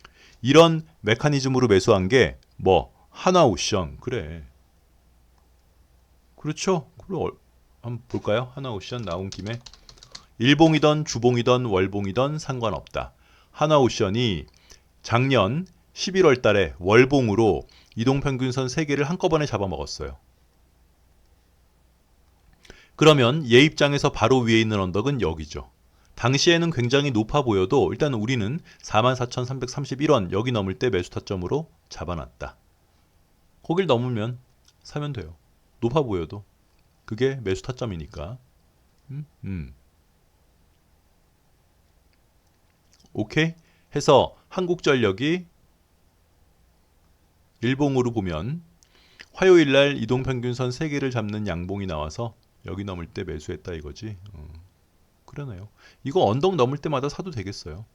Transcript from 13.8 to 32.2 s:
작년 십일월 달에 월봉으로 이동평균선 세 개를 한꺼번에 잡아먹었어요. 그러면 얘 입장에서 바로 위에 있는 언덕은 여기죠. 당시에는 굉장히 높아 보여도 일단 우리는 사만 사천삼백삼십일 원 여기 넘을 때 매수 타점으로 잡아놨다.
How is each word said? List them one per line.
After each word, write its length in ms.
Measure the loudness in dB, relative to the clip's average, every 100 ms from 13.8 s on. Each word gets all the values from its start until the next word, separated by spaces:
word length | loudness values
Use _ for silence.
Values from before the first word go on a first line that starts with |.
| 4 2 -2 0 -2 -4 -8 _ _ -20 _ _
작년 640 | -4 -2 2 2 2 -2 -8 _ _
십일월 500 | -10 -4 4 4 4
달에 320 | 4 2 0 -2
월봉으로 880 | 4 6 6 4 2 2 2 0 -6 -20 _ -2
이동평균선 720 | 0 0 -2 -4 -4 -4 -4
세 160 | -4
개를 200 | -2 -2
한꺼번에 400 | -2 -2 0 0
잡아먹었어요. 720 | -2 -4 -4 -6 -10 -10 -12 -14 _ _ _ _ _ _ _ _ _ _ _ _ _ _ _ _ _ _ _ _ _ _ _ _ -20 -20 _ 4
그러면 540 | 6 8 4 2 4
얘 100 | 6
입장에서 520 | 6 4 0 2 -2
바로 260 | 0 2 2
위에 220 | 4 2
있는 180 | 2 0
언덕은 420 | 0 -2 -2 -2
여기죠. 500 | -2 -4 -8 -12 -14 _ _ _ _
당시에는 560 | -4 0 2 2 2 2
굉장히 400 | -2 0 0 2
높아 320 | 0 0 0
보여도 500 | 2 0 2 2 2
일단 200 | 0 -2
우리는 480 | -2 -2 -2 -4 -6 -10 -20
사만 320 | -4 0 0 0
사천삼백삼십일 920 | -4 -6 -6 -6 -8 -8 -8 -4 2
원 220 | 2 2
여기 200 | -2 0
넘을 260 | -2 -2 -2
때 120 | -2
매수 200 | -2 -4
타점으로 600 | -10 -8 -6 -4 -6 -6 _ _
잡아놨다. 680 | -14 -10 -10